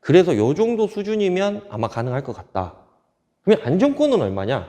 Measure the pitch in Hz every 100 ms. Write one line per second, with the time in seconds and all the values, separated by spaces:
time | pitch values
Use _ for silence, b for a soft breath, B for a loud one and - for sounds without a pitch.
0 | - 160 175 117 110 151 226 233 214 -
1 | 202 214 196 180 202 208 - 110 110 117
2 | 123 127 139 104 - 98 90 - _ _
3 | _ _ _ _ - 214 120 175 277 277
4 | 294 233 107 98 98 127